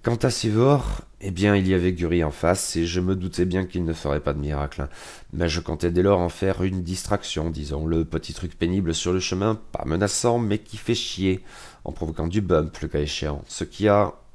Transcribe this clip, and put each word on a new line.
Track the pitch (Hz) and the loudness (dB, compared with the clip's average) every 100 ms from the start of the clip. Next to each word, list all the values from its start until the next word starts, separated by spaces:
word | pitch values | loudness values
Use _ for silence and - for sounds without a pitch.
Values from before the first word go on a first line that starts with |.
Quant | - 117 | 0 2
à | 131 | 0
Sivor, | - 113 107 131 143 - - - - | 2 2 4 6 4 2 -6 -8 -10
eh | 98 | -8
bien, | 90 104 101 | 2 4 6
il | 95 | 4
y | |
avait | 92 90 | 4 4
Guri | 87 85 87 | 2 2 2
en | 78 | 2
face, | 76 80 101 - 82 | 2 2 2 0 -2
et | 85 | 0
je | 90 | 0
me | 90 | 0
doutais | 95 90 80 | 0 -2 0
bien | 90 92 92 | 0 0 -2
qu'il | 90 | -2
ne | 82 | -2
ferait | 80 73 73 | -2 -2 -2
pas | 73 | -2
de | 73 | -2
miracle. | 73 71 71 - 69 - - - - | -2 -2 -4 -6 -10 -10 -18 -18 -10
Mais | - 85 | -2 0
je | 82 | 0
comptais | 80 78 87 | -4 -2 2
dès | 87 | 4
lors | 98 98 | 4 4
en | 87 | 2
faire | - 95 95 | 0 -2 0
une | 92 95 | -2 -2
distraction, | 85 92 - 101 - - 80 | -4 -6 -2 -4 -2 -4 -4
disons, | 76 71 71 80 | -4 -6 -4 0
le | 82 80 | 0 0
petit | 80 - | -4 -6
truc | - 87 - | -10 -10 -4
pénible | 85 95 85 | 0 0 0
sur | 80 90 | -2 0
le | 92 | 0
chemin, | 90 92 104 107 - | 0 0 0 -2 -6
pas | - | -6
menaçant, | - 85 101 - 120 120 | -2 0 0 2 2 2
mais | 110 107 | 2 -2
qui | - 104 | -4 -10
fait | - | -2
chier, | 117 - - 95 92 - - - - | -2 -2 0 0 0 -4 -18 -20 -14
en | - | -12
provoquant | 73 80 80 82 | -6 -6 -2 0
du | 101 | 0
bump, | 92 80 78 - | 4 2 2 -4
le | 76 | -4
cas | 76 | -2
échéant, | 76 - 76 73 - | -2 -4 -4 -6 -8
ce | - | -10
qui | - - 104 | -10 0 4
a | 101 95 - - | 4 4 -4 -20